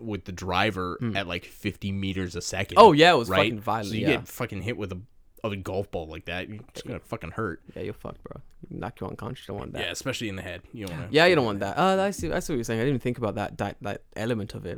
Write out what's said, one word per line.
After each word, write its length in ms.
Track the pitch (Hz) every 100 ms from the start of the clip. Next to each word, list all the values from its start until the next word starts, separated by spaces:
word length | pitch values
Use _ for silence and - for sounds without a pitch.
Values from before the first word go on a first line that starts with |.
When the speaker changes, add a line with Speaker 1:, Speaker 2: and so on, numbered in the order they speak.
Speaker 1:
with 240 | 117 101
the 80 | -
driver 640 | 87 92 90 107 95 90 85
Speaker 2:
Mm. 120 | 117 98
Speaker 1:
at, 100 | 90
like, 180 | 90
fifty 480 | - - 104 - 98
meters 420 | 98 98 95 90 87
a 40 |
second, 360 | - - 98 -
Speaker 2:
Oh, 140 | 180
yeah, 200 | 147 165
it 40 | 156
was 100 | 117
Speaker 1:
right? 100 | 95 104
Speaker 2:
fucking 100 | 110
violent, 280 | 107 110 101
Speaker 1:
So 60 |
you 60 | 110
Speaker 2:
yeah. 80 | 151 123
Speaker 1:
get 120 | 120
fucking 340 | - 120 101
hit 140 | 95 123
with 160 | 101
a, 80 | 90 101 - - -
a 140 | 110 101
golf 340 | 92 92 101
ball 160 | 90 80
like 200 | 80 80
that, 220 | 90 95
you're 100 | 107 -
just 120 | - -
gonna 140 | 92
fucking 300 | - 117 80
hurt. 280 | 92 110 - -
Speaker 2:
Yeah, 80 | -
you're 120 | 95
fucked, 280 | - - -
bro. 160 | - - - - -
Knock 320 | 165 - -
you 60 | -
unconscious. 400 | - - - -
You 60 |
don't 40 | 101
want 120 | -
that. 80 | - 90
Speaker 1:
Yeah, 40 |
especially 380 | 87 139 117 113
in 80 | 95
the 60 |
head. 180 | 90 90 -
You 140 | 123 95
don't 80 | 82
wanna 120 | 92
Speaker 2:
Yeah, 140 | 139 175
you 80 |
don't 120 | 165 117
want 140 | 101
that. 160 | 98 117
Uh, 220 | 185 190
I 100 | 196
see. 200 | - 165
I 80 | -
see 120 | -
what 60 | 139
you're 60 |
saying. 140 | 113 113
I 40 |
didn't 140 | 127 131
even 40 |
think 160 | 123 120
about 160 | 110 104
that, 200 | 101 -
that, 200 | 101 -
that 220 | 104 104 - -
element 380 | 110 113 98
of 120 | 107
it. 100 | 87